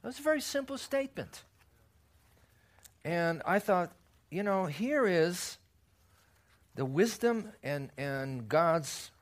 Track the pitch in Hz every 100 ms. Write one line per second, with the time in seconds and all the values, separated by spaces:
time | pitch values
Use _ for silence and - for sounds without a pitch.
0 | 220 262 294 311 - 277 269 269 - 269
1 | 269 220 127 - - _ _ _ _ _
2 | _ _ _ _ _ _ _ _ - _
3 | 147 170 170 165 - 190 202 185 175 -
4 | _ _ _ 160 208 190 185 143 233 294
5 | 233 175 160 180 - - _ _ _ _
6 | _ _ _ _ _ _ _ - 135 135
7 | 226 220 233 226 214 - - 143 135 -
8 | 139 139 135 131 110 151 170 165 143 -
9 | - _